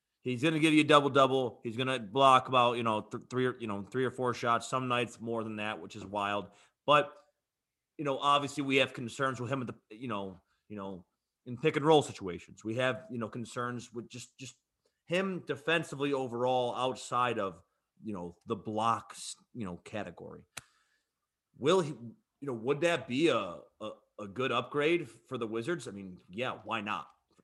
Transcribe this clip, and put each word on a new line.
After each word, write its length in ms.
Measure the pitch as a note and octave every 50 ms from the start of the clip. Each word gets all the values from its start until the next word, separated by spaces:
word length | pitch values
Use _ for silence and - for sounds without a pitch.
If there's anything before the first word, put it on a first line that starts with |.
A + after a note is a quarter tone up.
| _ _ _ _ -
he's 200 | B2+ B2+ A#2 C3
gonna 160 | E3 D#3+ D#3
give 140 | D3+ D#3+ D#3
you 80 | D3+
a 40 | D3
double-double. 720 | C#3 D3+ D3 C#3 C#3 B2 C#3 C3+ C3 C3 C3+ B2+ A#2 - - -
He's 140 | A#2+ G#2+ A#2+
gonna 220 | C3 C3 C3 B2+
block 480 | A2+ F#2+ G2+ C3+ C3+ C3+ C3 B2+ - -
about, 300 | C3 B2+ A#2+ B2 A#2+ A#2+
you 60 | A#2
know, 180 | A#2 A2 G#2+
th-, 220 | G#2 - - A#2 - -
three 160 | B2 B2+ B2+
or, 100 | B2+ A2+ F#2+
you 80 | A#2 A2
know, 180 | G2+ G2+ G2 -
three 160 | - B2+ C3
or 60 | A#2+
four 220 | A#2 - B2+ B2 A2+
shots, 360 | - - A#2+ A#2 A2+ - -
some 180 | C#3 C3 B2+ B2+
nights 320 | B2 A#2+ A#2+ G#2 - -
more 240 | A2 A#2 A#2 A2+ G#2+
than 140 | A2 G#2+ G#2+
that, 240 | G#2 G#2+ G#2+ E2
which 140 | E2+ G2+ -
is 100 | G#2+ G2
wild. 420 | F#2+ G2 G#2 G2+ G2+ G#2 G#2 F#2+ - - _ _ _ _ _ _
But, 260 | - D3 D3 C#3+ - - - - _ _ _ _ _ _ _ _ _ _ _ _ _ _ -
you 80 | D#3
know, 120 | C#3+ C3+ -
obviously 440 | C3 C#3+ C#3+ C#3+ C#3+ C3 - D3 C#3
we 140 | C3+ C3+ C3+
have 160 | C3 B2 -
concerns 480 | - B2 A2+ - - C#3 C3+ B2+ A#2
with 100 | B2 A#2
him 100 | C#3 C3+
at 60 | B2 A2
the, 80 | G#2+ - _ _
you 180 | A2 A2 C3 B2
know, 340 | G#2+ G2+ G2 F#2+ F#2 F2+ _ _ _ _ _ -
you 80 | G#2+ G#2
know, 260 | G2 G2 F#2+ F2 F2+ _ _ _ _ _ _ _ _
in 120 | B2+ B2 A2
pick 180 | - D#3 D3+
and 100 | D3+ C#3+
roll 160 | D#3 D3 C#3
situations. 640 | C3 - G#2+ - G2+ F2+ E2+ - - - - - -
We 120 | A2 A2
have, 280 | B2+ B2+ C3 B2 G#2 - -
you 60 | B2+ A#2+
know, 100 | A2+ G#2
concerns 640 | - B2+ A2+ G#2+ - B2+ A#2+ B2 B2 A#2+ A#2 - -
with 160 | A#2+ G#2+ -
just, 200 | - B2 - - _ -
just 180 | C3+ B2 - _ _ _ _ _ _ _ _ _ _ -
him 340 | E3+ F#3 G3 F#3+ F#3 E3+ - -
defensively 680 | C#3+ B2 - D#3+ E3 E3+ D#3 - D3+ C3+ C#3+ C#3+ C#3
overall 640 | C3 C3 B2 A#2 A#2 B2 B2+ C3 B2+ B2 A#2+ A2+
outside 640 | A#2 B2 C3 A#2+ - - - B2+ B2 B2 A#2+ A2+ A2
of, 160 | G2+ F#2+ E2+ F2 - _ _ _ _ _ _ _ -
you 100 | G#2+ G#2
know, 220 | F2+ F2 F2 F2 _ _
the 100 | G#2 A2+
blocks, 800 | G2 F2+ A2+ G#2 G#2+ A2 A#2 A2+ G#2+ - - - - - - - - _ _ -
you 120 | B2 G#2+
know, 140 | F#2 F2+ E2+ -
category. 560 | - - G#2+ G2 F2+ E2+ - - - E2 E2 E2 _ _ - - _ _ _ _ _ _ _ _ _ _ _ _ _ _ _ _ _ _ -
Will 240 | A2 D3 F#3 F#3+
he, 80 | E3 C#3+ D3+ A2 A#2 A2+ - - _ _ _ _
you 80 | - C#3
know, 60 | B2
would 280 | A2 G#2+ B2+ D3 D3
that 260 | E3 E3+ E3+ D#3 A2 -
be 200 | A#2+ C3+ E3 D#3
a, 100 | B2+ A2
a, 520 | G2 F2+ E2 D2+ - - _ - G#2+ G#2+ - - _ _ _ -
a 100 | G#2 G2+
good 260 | F#2 A2+ C3 C3 A#2+
upgrade 560 | B2 A#2+ - - D3 C#3+ D#3+ E3+ E3+ D3+ A#2 - - _ _
for 100 | C3 A#2+
the 80 | A#2
Wizards? 440 | G#2+ A2 A2+ A2+ D3 F3 D#3+ B2 B2
I 20 |
mean, 240 | G2 G2+ G2 F#2+ F2+ F2 - -
yeah, 240 | F2+ G#2+ B2+ B2 - - G2
why 160 | G#2+ A2 A2
not? 280 | G#2 G#2+ G2+ F2 - - _ _ _ _ _ _